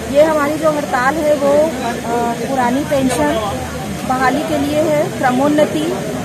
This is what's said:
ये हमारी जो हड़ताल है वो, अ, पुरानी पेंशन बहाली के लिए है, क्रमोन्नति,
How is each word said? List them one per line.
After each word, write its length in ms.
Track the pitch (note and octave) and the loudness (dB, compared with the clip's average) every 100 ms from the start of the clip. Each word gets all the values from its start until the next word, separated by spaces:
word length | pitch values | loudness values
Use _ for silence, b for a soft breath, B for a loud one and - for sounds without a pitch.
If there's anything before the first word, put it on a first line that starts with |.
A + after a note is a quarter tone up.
| G#3+ | -2
ये 100 | C#4 | 4
हमारी 340 | D#4+ D#4 C#4+ D4+ | 4 4 0 0
जो 140 | D#4 | 0
हड़ताल 440 | D4 C#4+ C4 C4 D4+ | 0 -2 0 0 2
है 200 | D4+ D4 | 2 2
वो, 180 | C#4 | 4
अ, 960 | C#4+ D#4+ B3+ A#3+ A#3 A#3 A#3+ A#3 A#3 A#3 | 4 2 0 -4 -4 -4 -2 -2 -2 -2
पुरानी 340 | C4+ A#3+ C4 | 0 0 0
पेंशन 520 | D4 C#4+ C4 B3 D4 A3 G#3 B3 - - - - - | 0 0 0 2 0 0 -2 -4 -6 -8 -8 -6 -4
बहाली 320 | B3+ C4 C4+ | 0 0 0
के 160 | D#4+ D4 | -2 -2
लिए 240 | C#4+ D4+ | 0 0
है, 360 | D#4+ D4 D#4+ - | 2 0 -2 -2
क्रमोन्नति, 760 | C4+ B3 D4 D4 D4+ D#4+ D#4 F#4+ - - | 0 2 2 4 2 0 -2 -4 -6 -6